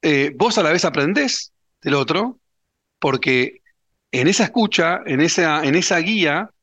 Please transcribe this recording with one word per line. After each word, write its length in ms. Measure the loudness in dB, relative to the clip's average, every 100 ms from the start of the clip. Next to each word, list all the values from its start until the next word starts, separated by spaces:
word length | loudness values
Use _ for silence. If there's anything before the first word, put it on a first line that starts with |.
eh, 280 | 2 2 0 0
vos 240 | 0 2
a 40 |
la 80 | 2
vez 140 | 2 0
aprendés 680 | 0 0 0 0 -4 -10 _ _ _
del 140 | -2 0
otro, 440 | 0 -2 -2 -6 _ _ _ _ _ _
porque 640 | -2 -2 0 0 0 -6 _ _ _ _ _
en 160 | -2 0
esa 160 | 2
escucha, 580 | 0 0 -2 0 0 -2 -2
en 140 | 0
esa, 440 | 0 2 0 0 0
en 80 |
esa 240 | 0 0 0
guía 540 | 0 0 0 -2 -6 _